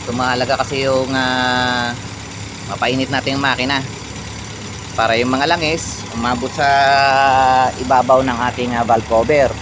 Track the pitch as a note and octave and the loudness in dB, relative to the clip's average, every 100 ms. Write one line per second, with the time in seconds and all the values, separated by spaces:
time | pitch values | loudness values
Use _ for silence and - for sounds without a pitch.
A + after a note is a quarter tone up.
0 | - A#2+ B2+ B2 B2+ C3 C3 C#3 C3+ C3 | -6 -4 -2 0 0 0 -2 -2 0 0
1 | C3 C3 B2+ B2+ B2+ B2+ B2+ B2 A#2+ A#2+ | 0 0 0 0 0 0 0 -2 -4 -6
2 | - - - - - - - G2 A#2+ C3 | -10 -14 -14 -14 -14 -12 -10 -4 -2 0
3 | C3 C3+ C3+ C3+ C#3 B2 B2+ C#3 C#3 - | -2 -2 -2 -2 0 0 0 -2 -4 -12
4 | - - - - - - - - - - | -14 -14 -12 -12 -12 -12 -12 -12 -12 -2
5 | A2+ A#2 B2 C3 C#3+ E3+ D#3 E3 - - | 2 2 2 0 0 0 0 -2 -6 -10
6 | - A2+ A#2 B2 B2+ C#3+ C#3 C#3 C#3 C#3 | -10 -6 -2 -2 -4 -2 2 4 4 4
7 | C#3 C3+ C#3 C3 C3 B2+ B2+ G#2+ B2 C3+ | 4 4 4 4 4 4 2 0 2 2
8 | B2 C3 C3 A#2+ B2 A#2+ B2 A#2+ A#2 A2+ | 6 4 4 0 -2 -2 -4 -2 2 2
9 | A2 A2+ A2+ D3+ C3 A#2 | 2 2 4 4 2 0